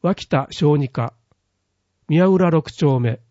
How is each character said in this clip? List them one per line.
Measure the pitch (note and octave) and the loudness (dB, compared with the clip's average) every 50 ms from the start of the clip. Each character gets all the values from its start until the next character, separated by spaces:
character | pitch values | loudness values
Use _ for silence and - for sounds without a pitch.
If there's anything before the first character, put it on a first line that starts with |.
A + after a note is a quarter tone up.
脇 | - F3 G3+ - - | -2 -2 -4 -4 -6
田 | _ - C3+ C3+ - | _ -4 -4 -4 -4
小 | - - D#3 D3 D3 D3 | -6 -2 0 2 2 2
児 | C#3+ B2+ | 0 -4
科。 | _ - A#2 A#2 _ _ _ _ _ _ _ _ _ _ _ _ _ _ _ _ _ _ _ - | _ -6 -6 -6 _ _ _ _ _ _ _ _ _ _ _ _ _ _ _ _ _ _ _ -2
宮 | D3+ E3 F3+ F#3 | 0 2 4 4
浦 | F#3+ F#3 F#3 F3 | 2 2 2 2
六 | E3 D#3+ D3+ - | 2 0 -2 -4
丁 | - - E3 C#3+ C3+ B2+ | -6 -2 0 0 0 0
目。 | A#2+ A#2 A2+ - _ _ | 0 -2 -4 -6 _ _